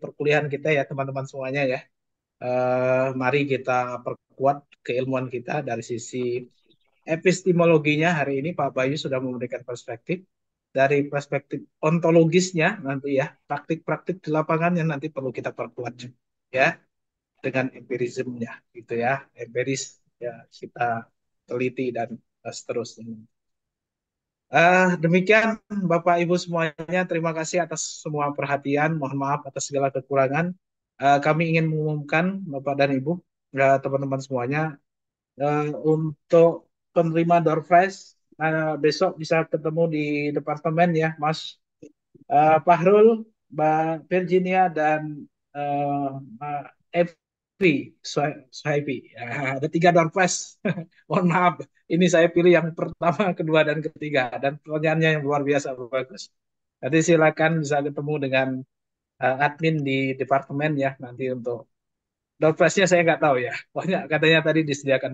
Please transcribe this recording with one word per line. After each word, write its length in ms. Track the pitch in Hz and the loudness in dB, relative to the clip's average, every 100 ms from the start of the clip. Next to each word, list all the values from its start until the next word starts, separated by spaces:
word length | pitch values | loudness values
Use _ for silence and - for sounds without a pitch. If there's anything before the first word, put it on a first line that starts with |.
perkuliahan 480 | 135 - 143 151 147 | -12 -4 0 0 0
kita 200 | 135 147 151 | -4 0 0
ya, 60 | 135 | 0
teman-teman 360 | 139 139 135 135 | -4 -6 -6 -8
semuanya 340 | 139 131 139 135 | -10 -6 -2 -2
ya. 120 | 131 - _ _ _ _ _ | -2 -8 _ _ _ _ _
Eh, 680 | 123 127 127 127 127 127 131 127 | -4 -2 0 0 2 2 0 0
mari 180 | 127 143 143 | 0 0 0
kita 500 | 127 127 127 123 123 | -2 0 -2 -2 -6
perkuat 520 | 123 120 _ - 135 143 - _ - | -8 -10 _ -2 0 0 -6 _ -6
keilmuan 400 | 123 131 131 127 | -4 -2 -4 -4
kita 180 | 120 123 147 135 | -8 -6 -6 -4
dari 160 | 117 | -6
sisi 580 | 117 120 - 127 123 123 127 _ _ _ _ _ - | -6 -10 -8 -6 -4 -6 -8 _ _ _ _ _ -6
epistemologinya. 1040 | 160 185 180 - 175 170 160 147 151 160 165 | 0 2 2 2 4 6 4 4 2 2 0
Hari 140 | 143 139 | 0 -2
ini 80 | 151 180 | -4 -4
Pak 120 | 139 131 | -4 -2
Bayu 200 | 131 147 | -2 -2
sudah 200 | 151 131 | -4 -4
memberikan 400 | 131 127 120 123 127 | -4 -6 -8 -8 -10
perspektif. 560 | 123 - 117 - 185 - _ _ _ _ | -12 -12 -14 -8 -8 -8 _ _ _ _
Dari 320 | 135 135 143 143 | 0 2 2 0
perspektif 480 | 143 139 139 - 147 - _ | -4 -6 -6 -6 -12 -14 _
ontologisnya 960 | 156 170 165 165 160 170 185 165 165 214 | 0 2 4 6 6 4 2 0 0 -2
nanti 400 | 135 139 139 139 | -6 -6 -2 -2
ya, 80 | 151 - | -2 -8
praktik-praktik 800 | _ 143 - 160 - 156 - 180 | _ -8 -6 -8 -4 -6 -6 -8
di 60 | - | -4
lapangan 400 | 156 156 160 170 180 | -2 0 0 0 0
yang 80 | 160 | -2
nanti 240 | 143 156 | -4 -6
perlu 160 | 147 135 | -8 -8
kita 240 | 120 127 | -8 -10
perkuat 400 | 120 120 - 120 - | -10 -12 -10 -12 -12
juga, 220 | 123 - _ _ _ | -16 -20 _ _ _
ya, 240 | 127 147 175 _ _ _ _ _ _ | 0 0 -2 _ _ _ _ _ _
dengan 220 | 135 131 131 | -6 -4 -4
empirismenya, 800 | - 131 123 123 131 127 120 117 - _ 120 | -8 -10 -6 -4 -6 -8 -8 -12 -12 _ -20
gitu 180 | 113 117 | -8 -4
ya, 200 | 120 135 - | -2 -4 -6
empiris, 480 | - 117 117 127 135 - - _ _ | -16 -8 -6 -4 -6 -8 -16 _ _
ya, 120 | 120 117 117 | -12 -12 -18
kita 560 | - 117 - 120 113 113 _ _ _ _ | -20 -18 -6 -4 -4 -10 _ _ _ _
teliti 420 | 123 127 127 131 117 | -6 -4 -4 -6 -6
dan, 120 | 117 113 _ _ 117 | -8 -10 _ _ -16
eh, 80 | |
seterusnya. 600 | - - 120 113 - 113 110 113 _ _ _ _ _ _ _ _ _ _ _ _ | -14 -8 -8 -8 -12 -16 -16 -20 _ _ _ _ _ _ _ _ _ _ _ _
Eh, 360 | 143 170 185 185 180 | 4 6 6 4 2
demikian, 560 | 165 180 185 214 220 226 _ 208 185 | 2 2 4 4 4 -2 _ -6 0
Bapak 300 | 170 175 175 | 0 2 0
Ibu 140 | 175 180 | 0 -2
semuanya, 640 | 175 170 160 151 165 180 185 | -2 -4 -4 -6 -4 -4 -2
terima 220 | 165 165 | -2 -4
kasih 320 | 160 160 180 | -4 -4 -4
atas 400 | 165 156 - - | -4 -6 -10 -10
semua 220 | 165 151 143 143 | -8 -4 -4 -4
perhatian, 540 | 127 143 143 139 151 160 | -4 -4 -2 0 0 -2
mohon 160 | 135 139 | -4 -4
maaf 160 | 139 143 139 | -2 -4 -6
atas 160 | 139 - | -10 -6
segala 160 | 143 139 | -2 -2
kekurangan. 640 | 135 131 139 131 143 180 180 _ _ _ _ | -2 -2 0 0 0 -4 -6 _ _ _ _
Eh, 180 | 135 143 | 2 4
kami 180 | 151 156 165 165 | 2 0 2 2
ingin 100 | 160 | 0
mengumumkan, 720 | 156 151 151 143 160 180 196 185 | 0 -2 -4 -2 0 0 -4 -8
Bapak 220 | 139 139 139 | -8 -4 0
dan 100 | 139 | 2
Ibu, 200 | 135 135 175 - _ _ 135 | 0 -2 -6 -8 _ _ 0
eh, 200 | 135 135 | 4 4
teman-teman 380 | 139 135 139 135 | 2 -4 -4 -6
semuanya, 400 | 131 131 120 147 156 143 _ _ _ _ _ - | -4 -4 -2 -2 -4 -6 _ _ _ _ _ -6
eh, 280 | 143 147 151 147 | -2 0 -2 -2
untuk 840 | 151 156 160 147 _ 170 165 160 - _ _ - | 0 0 -2 -8 _ 6 6 4 -8 _ _ 0
penerima 400 | 165 160 170 170 | 0 0 2 4
door 160 | 160 160 151 | 4 0 4
prize, 480 | 175 190 190 - _ _ - | 4 4 -2 -16 _ _ -6
eh, 300 | 156 160 156 151 | -2 0 -2 0
besok 320 | 156 147 185 - | 0 2 0 -2
bisa 140 | 160 160 156 | -2 -2 0
ketemu 340 | 165 156 160 165 | -4 -4 0 0
di 100 | 151 147 147 147 143 | 0 -2 -2 -2 -4
departemen 540 | 147 151 165 160 175 160 | -4 -6 -2 2 4 4
ya, 60 | 160 160 | 0 0
Mas, 340 | 151 160 - - _ _ - _ _ _ - | -2 -2 -6 -18 _ _ -20 _ _ _ 0
eh, 300 | 139 156 160 175 | 4 6 4 4
Fahrul, 580 | 170 175 208 220 226 226 _ _ | 4 6 8 8 6 -2 _ _
Mbak 540 | 147 156 156 160 160 - | -2 0 2 0 -4 -2
Virginia, 560 | 180 180 180 180 185 185 | -2 2 2 2 2 2
dan, 340 | 156 151 151 151 147 - _ _ 143 | 2 0 0 -2 -10 -14 _ _ -8
eh, 520 | 143 143 143 143 139 135 139 117 | -4 -2 -2 -2 -4 -6 -12 -14
Mbak 240 | 147 143 139 - _ | -10 -8 -10 -18 _
Evi, 1000 | 170 175 - _ _ _ _ 190 135 - - | -2 -2 -4 _ _ _ _ 2 2 -2 -14
Suha-, 400 | - - 147 143 - | -8 -4 -2 -4 -14
Suhaibi. 600 | - 147 147 147 123 - - | -10 -4 -2 -2 -6 -10 -16
Ya, 400 | 120 123 135 135 | -10 -6 -6 -4
ada 80 | 156 | -2
tiga 180 | 165 175 170 | 2 4 6
door 120 | 160 | 4
prize. 420 | 196 180 - - - | 2 0 0 -8 -6
<laughs> 240 | 202 170 165 _ - | -4 -4 -8 _ -4
Mohon 180 | 156 180 | 0 2
maaf, 220 | 180 180 175 - _ - | 4 2 2 -6 _ -4
ini 140 | 165 180 | 2 4
saya 140 | 165 170 | 6 4
pilih 200 | 170 175 170 | 4 6 6
yang 100 | 160 160 | 2 -4
pertama, 540 | 170 - 165 165 202 180 | -8 -2 -2 0 0 -2
kedua, 220 | 160 156 151 | 0 2 2
dan 100 | 151 156 | 0 -6
ketiga. 460 | - 151 143 127 120 | -8 -4 -2 -2 -2
Dan 160 | 135 147 | -4 -6
pertanyaannya 480 | - 151 156 156 160 151 | -8 -4 0 2 2 2
yang 40 | 139 | 0
luar 140 | 147 139 | 0 0
biasa 220 | 143 143 127 | 0 -2 -8
bagus. 460 | 123 131 127 104 - _ _ _ _ _ | -6 -6 -6 -12 -20 _ _ _ _ _
Nanti 160 | 135 160 | -2 2
silakan 480 | 156 165 156 151 160 165 | 4 4 4 2 2 0
bisa 160 | 143 143 143 | 0 -2 -2
ketemu 260 | 143 147 151 | -6 -6 -4
dengan, 240 | 135 131 131 131 131 _ _ _ _ _ | -2 0 0 -4 -10 _ _ _ _ _
eh, 140 | 127 131 147 | -2 0 -2
admin 300 | 147 160 160 139 | 0 0 0 0
di 240 | 135 135 131 | 0 -2 -4
departemen 520 | 127 135 135 139 151 147 | -2 -2 -2 -4 -2 0
ya, 60 | 135 135 | -2 -4
nanti 260 | 127 123 131 127 | -12 -8 -6 -6
untuk 340 | 117 120 - _ _ _ _ _ _ _ | -6 -8 -12 _ _ _ _ _ _ _
door 140 | 156 156 | 0 4
prize-nya 280 | 165 196 185 | 2 4 4
saya 100 | 175 165 | 4 4
nggak 160 | 156 | 2
tahu 120 | 156 127 123 | 2 2 -2
ya. 80 | - - | -8 -10
Pokoknya 260 | 147 160 180 - | -8 -4 -4 -2
katanya 260 | 151 156 160 156 | 0 4 4 4
tadi 120 | 156 156 | 0 0
disediakan 440 | 143 135 131 135 | -2 0 0 0